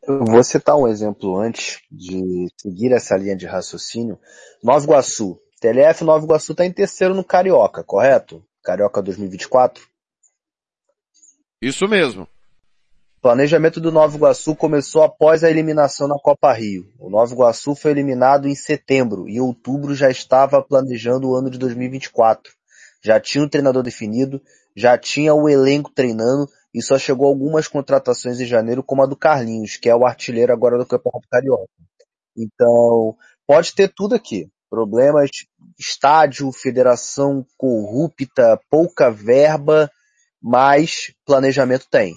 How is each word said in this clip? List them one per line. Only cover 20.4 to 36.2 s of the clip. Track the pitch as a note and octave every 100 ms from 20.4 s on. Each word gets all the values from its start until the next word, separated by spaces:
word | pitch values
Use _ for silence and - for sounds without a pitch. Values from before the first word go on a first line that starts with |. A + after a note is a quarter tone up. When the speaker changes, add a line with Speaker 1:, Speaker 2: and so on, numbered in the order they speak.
| C3+ C#3
Speaker 1:
planejando | C3+ C#3 C3 A#2+ A#2 B2+ C3+
o |
ano | C3 C3
de | B2+
dois | B2+
mil | A#2+ B2+
e |
vinte | C3+ -
e |
quatro. | - A2+ A2 _ _ _ _ - _
Já | G#2 A2
tinha | - C#3 D3
o |
treinador | D3+ C#3 B2+
definido, | B2 - G#2+ A2+ C3+ C3+ _ _ _ -
já | A#2+ B2
tinha | - - D3+
o | D3+ D3+
elenco | C#3 C3+ C#3+ C#3+ -
treinando | B2+ A2+ A2+ C#3 C#3+ _ _
e | A#2+
só | - C3+
chegou | - C3 C#3
algumas | C#3 C#3+ D#3 D3+
contratações | D3 C3+ C3+ B2 A#2+ B2+ B2
em | B2
janeiro, | A#2+ A2+ B2
como | C3+ C3+
a | C3+
do | C#3
Carlinhos, | D#3 D3 A#2 A2+ G#2+ -
que | A#2+
é | A#2
o | B2
artilheiro | A#2+ - A#2 A#2+
agora | A#2+ A#2+ A#2+
do | B2+
Campeonato | B2 - A#2+ _
Carioca. | B2 C3+ A#2+ F#2+ _ _ _ _ _ _ -
Então, | A2+ _ A#2+ A#2+ A#2+ A#2 A2 A2 _ _ _
pode | D3 E3+
ter | - G3
tudo | _ G3+
aqui. | A#3 - G#2 D#2+ _ _
Problemas, | G#2+ A2 A2 C3+ D3 C#3+ - - _ _ _
estádio, | - - C3+ D#3